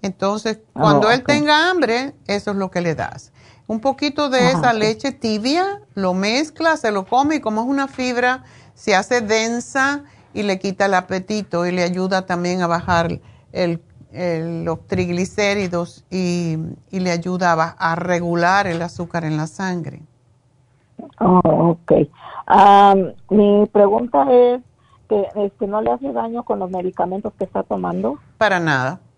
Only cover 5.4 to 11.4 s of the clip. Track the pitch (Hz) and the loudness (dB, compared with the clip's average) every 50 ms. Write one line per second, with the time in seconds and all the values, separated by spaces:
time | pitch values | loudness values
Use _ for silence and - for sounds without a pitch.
5.4 | 208 254 285 339 370 392 403 415 415 _ _ 202 190 185 180 185 196 208 226 262 | -2 -2 0 0 0 -2 -4 -8 -12 _ _ -4 -2 -2 -2 0 -2 0 0 -2
6.4 | 320 302 - - 330 330 320 311 - 233 208 202 190 - - 247 277 294 311 294 | -2 -4 -6 -2 0 0 0 0 0 -2 -2 -2 -4 0 0 0 2 2 0 -2
7.4 | - 226 214 214 233 254 277 277 277 269 - - 254 254 247 233 247 247 254 262 | -2 -4 -4 -2 -2 -2 -2 -2 -2 -4 -6 -6 -4 -4 -2 0 0 0 -2 -2
8.4 | - - - - - - _ _ - - 208 185 202 - 254 247 226 202 220 220 | -6 -18 -20 -20 -20 -20 _ _ -2 0 0 0 2 0 -2 -2 0 0 0 0
9.4 | 220 226 233 240 240 - - 277 262 277 285 285 285 - _ _ - _ _ 196 | 0 0 -4 -6 -8 -6 -2 -2 0 0 -2 -4 -8 -14 _ _ -20 _ _ -6
10.4 | 208 208 190 190 - 202 185 - 202 196 196 180 180 - 190 190 185 - 220 214 | -2 -2 -2 -2 -2 -6 -2 0 0 2 2 0 0 -2 -6 -6 -4 -4 -4 -6